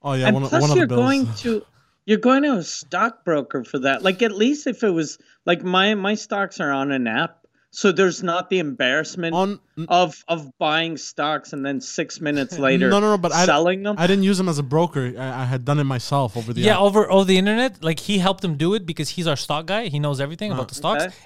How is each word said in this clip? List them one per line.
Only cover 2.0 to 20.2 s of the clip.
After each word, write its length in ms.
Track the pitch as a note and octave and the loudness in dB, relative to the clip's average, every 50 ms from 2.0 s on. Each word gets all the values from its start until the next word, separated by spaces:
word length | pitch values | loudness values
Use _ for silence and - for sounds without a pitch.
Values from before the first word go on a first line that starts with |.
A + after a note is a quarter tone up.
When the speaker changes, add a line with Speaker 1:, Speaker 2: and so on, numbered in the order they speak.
| - | 0
Speaker 2:
you're 140 | - G#3+ G3+ | 0 0 2
going 240 | - B3 C4 C4+ D4 | 4 4 4 4 4
to 100 | D4 C4 | 2 0
a 80 | F#3 | 0
stockbroker 1000 | D#3+ - - - - - - F3+ G#3+ A#3 A3+ _ - F3 D#3+ D3 B2+ - - C#3 A#2 | -2 -6 -10 -14 -12 -6 -2 0 0 -2 -2 _ -2 0 0 0 -2 -2 -6 -6 -6
for 160 | - - C#3+ | -4 -4 -2
that. 220 | B2+ C#3 C3+ A#2+ | 0 0 0 2
Like, 200 | F#3 F#3+ F#3+ F#3 | 0 0 2 2
at 100 | A#3 A3+ G#3 | 0 0 2
least 300 | F#3+ A3 C4 D4 D4 - | 2 2 2 2 0 -2
if 160 | C#4 A#3+ - | -6 -4 0
it 80 | A#3+ G#3 | 0 0
was, 280 | F3 E3 D#3 - - - _ _ _ _ - | 0 0 -2 -4 -6 -16 _ _ _ _ -2
like, 180 | - F3+ - | -2 -2 0
my, 320 | F3 F3+ F3+ F#3 F#3+ G#3 G#3+ | 0 0 2 2 4 2 2
my 200 | G3+ F#3 G3+ G#3+ | 0 -2 -2 -4
stocks 440 | G#3 - - A3+ G3+ G3 F#3 - - | -4 -4 -6 -4 -4 -4 -4 -4 -4
are 120 | F3+ C#3+ | -2 -2
on 180 | C#3 C3+ C#3 C#3+ | 0 0 0 -2
an 160 | C#3 C3 B2 | -2 -2 -2
app, 360 | A2+ A2 B2+ E3 - - _ _ _ _ _ _ _ | -2 -2 -2 -2 -4 -6 _ _ _ _ _ _ _
so 200 | - - - G3+ | -6 0 2 2
there's 300 | F3 D#3+ F#3+ F3+ D#3+ - | 4 4 2 2 2 -2
not 260 | F3 F3 E3+ F3+ F3+ - | -4 -2 -2 -2 -2 -2
the 100 | F#3+ F#3 | -2 -2
embarrassment 760 | E3 D3 B2+ - C3+ B2+ C3 D3+ D#3 - - F3+ E3+ E3 E3 | -2 -2 -4 -2 0 0 0 0 -2 -4 -6 -6 -4 -2 0
Speaker 1:
On, 260 | F3+ F#3+ G3 G3+ - _ _ - | 0 -2 -2 -4 -8 _ _ -14
n- 80 | - E3 - | -10 -2 2
Speaker 2:
of, 340 | F3+ F3 F3+ E3+ - - - - | 2 2 2 2 -2 -8 -6 -6
of 280 | E3+ E3 D3 C3+ - | -6 -6 -6 -12 -8
buying 400 | - F3 D3+ D3+ D#3+ E3 E3 D#3+ | -4 -2 0 0 0 -2 -2 -6
stocks 560 | C3 - - - - D3 D3+ D#3 C#3+ D3 - | -10 -12 -12 -6 -4 -2 -2 -2 -4 -6 -8
and 140 | - C#3+ C3+ | -10 -8 -6
then 120 | C#3 C#3 B2+ | -4 -4 -6
six 420 | - - - - D#3+ - - - | -6 -8 -6 -6 -6 -6 -8 -8
minutes 360 | D#3+ D3 D3 C#3+ C3+ B2 - C#3+ | -4 -4 -2 -2 -4 -4 -4 -2
Speaker 1:
<laughs> 80 | C#3 | 0
Speaker 2:
later 220 | C3 C3+ C3+ - F#3+ | 2 2 4 4 4
Speaker 1:
No, 120 | G3 G3+ | 4 4
no, 100 | G#3 G#3+ | 4 2
no, 80 | G#3 G3 | 2 2
but 140 | E3+ E3+ C#3+ | 0 0 2
I, 100 | E3 F3+ | 2 2
Speaker 2:
selling 380 | F3+ D3 D3 E3 F3 F#3+ F#3+ | 4 4 4 2 2 0 -2
them. 140 | G3 G#3 G#3 G3 | -2 -4 -2 0
Speaker 1:
I 80 | E3+ | 2
didn't 160 | F3+ G3 G3 F#3+ | 2 2 4 4
use 140 | F#3+ G3+ F3+ | 2 2 2
them 100 | F#3+ F3+ | 0 -2
as 100 | D#3+ C#3+ | -2 -2
a 40 | |
broker. 500 | C#3+ B2+ C3+ D#3+ F3 E3 - C#3+ B2+ B2 B2 G#2+ | -2 0 0 0 0 0 -2 -4 -4 -4 -6 -8
I, 240 | C3 C3 B2+ C3 | -8 -8 -6 -4
I 20 | C3 | -4
had 200 | B2 C3 B2+ B2 | -2 -2 -2 -2
done 120 | C3+ D3 D3+ | 0 0 0
it 60 | C#3+ | 0
myself 540 | C3+ C3 A#2+ - - C#3+ C#3+ C3+ A#2 - A#2 | 0 -2 -4 -4 -2 0 0 0 0 -4 -6
over 160 | A2+ A2+ A#2+ | -6 -6 -2
the 80 | - | 2
Speaker 3:
Yeah, 120 | F3 G#3 G#3 | 4 4 4
Speaker 1:
app. 40 | F#3 | 4
Speaker 3:
over, 300 | G3+ G3+ G3 G#3+ G3+ - | 4 4 4 4 4 6
over 140 | F#3 G3 G3 | 6 4 6
the 100 | F#3 F#3+ | 6 4
internet. 480 | F#3 F#3+ G#3 G#3+ A3+ B3+ C4 - - - | 4 4 2 2 2 0 0 -2 -2 -2
Like, 160 | D#3+ E3 - | -2 -2 -2
he 180 | - - G#3 G3 | -2 -2 0 2
helped 240 | F3 G3 G3 G3 | 2 2 0 0
him 140 | - F3+ D#3 | -2 -4 -2
do 160 | C#3 D#3 F3 G#3 | 0 0 0 0
it 120 | A3+ F3+ | -2 -4
because 240 | E3 D#3+ - D3+ - | -6 -8 -6 -6 -6
he's 160 | - F#3 E3+ | -6 -4 -2
our 100 | E3 C#3+ | -2 -2
stock 300 | B2+ - - D3 D3+ E3 | -2 -4 -4 -6 -6 -4
guy. 220 | D#3+ F#3+ A3 A#3+ G3 | -4 -4 -4 -4 -4
He 100 | C#3 D3 | -4 -2
knows 220 | D3 D3 C#3+ B2+ | -2 -2 -2 -2